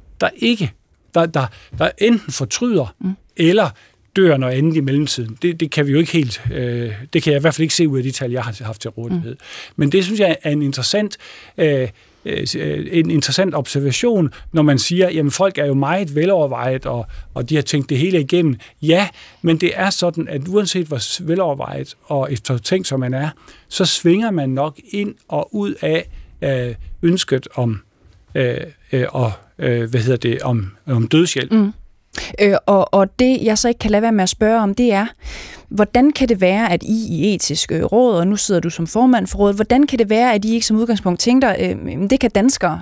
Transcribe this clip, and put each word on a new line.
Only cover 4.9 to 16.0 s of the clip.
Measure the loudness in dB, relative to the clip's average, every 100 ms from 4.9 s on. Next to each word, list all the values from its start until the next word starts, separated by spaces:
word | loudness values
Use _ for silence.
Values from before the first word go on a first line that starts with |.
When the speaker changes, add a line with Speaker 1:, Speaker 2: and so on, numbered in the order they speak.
| 0 -2 -4 -6 -4
Speaker 1:
Det, | -4 -2
det | -4
kan | 0 2
vi |
jo | 2
ikke | 2
helt, | 0 -2 -4 -6
øh, | -6 -4 -4 -6 -10 -4
det | -2
kan | 2
jeg | 2
i |
hvert | 2
fald | 0
ikke | -2
se | 2 2
ud | 0
af |
de | -4
tal, | -4 -6
jeg | -4
har | -6 -8
haft | -10 -10
til | -12
rådighed. | -10 -6 -4 -6
Speaker 2:
Mm. | -12 -18 -20 -12 -2
Speaker 1:
Men | 2
det | 2
synes | 0 2
jeg | 2 2
er | -2
en | -2
interessant, | -2 -2 -2 0 -2 -6 -20 -20 -14 0
øh, | 0 2 -2 -8 _ _
øh, | -8 -6 -4 -4 -4 -4 -2
en | 0 2
interessant | 2 0 0 0
observation, | -2 -4 -2 -2 0 2 2 0 -2 -4
når | 2
man | 4 2
siger, | 0 2 2
"Jamen, | 2 -2
folk | 0 0 0
er | 0
jo |
meget | 0 0 -2